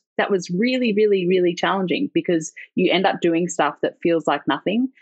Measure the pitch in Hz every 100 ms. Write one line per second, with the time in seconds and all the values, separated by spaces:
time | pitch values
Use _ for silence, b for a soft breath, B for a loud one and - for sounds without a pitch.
0 | _ - 208 196 175 175 240 254 247 202
1 | 214 196 175 185 180 175 175 190 185 135
2 | - 170 160 170 160 - B - 180 175
3 | 190 - 175 165 175 - 151 - - -
4 | 170 165 151 147 - 147 - 214 262 -